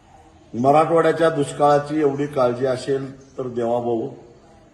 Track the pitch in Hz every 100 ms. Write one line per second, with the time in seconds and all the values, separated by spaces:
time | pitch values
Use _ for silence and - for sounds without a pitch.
0 | _ - - _ _ 113 131 151 160 165
1 | 160 151 165 147 143 - 147 147 143 156
2 | 143 135 143 139 123 117 131 123 - 135
3 | 135 - - - 127 117 117 120 120 117
4 | 135 - - - _ - _